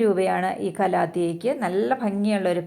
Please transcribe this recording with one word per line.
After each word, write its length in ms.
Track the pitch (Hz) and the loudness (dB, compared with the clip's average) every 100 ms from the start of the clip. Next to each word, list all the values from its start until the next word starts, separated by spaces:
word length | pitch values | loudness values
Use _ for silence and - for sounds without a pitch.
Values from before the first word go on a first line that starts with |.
രൂപയാണ് 460 | 220 185 185 180 185 - 196 | 4 4 2 0 -2 -2 -6
ഈ 40 | 165 | 0
കലാത്തിയയ്ക്ക്. 720 | 190 180 165 180 170 170 220 294 | 0 2 0 0 -2 -2 -2 -2
നല്ല 260 | 190 190 233 262 | -2 0 0 0
ഭംഗിയുള്ളൊരു 600 | 220 196 208 202 185 175 | -2 0 0 2 0 0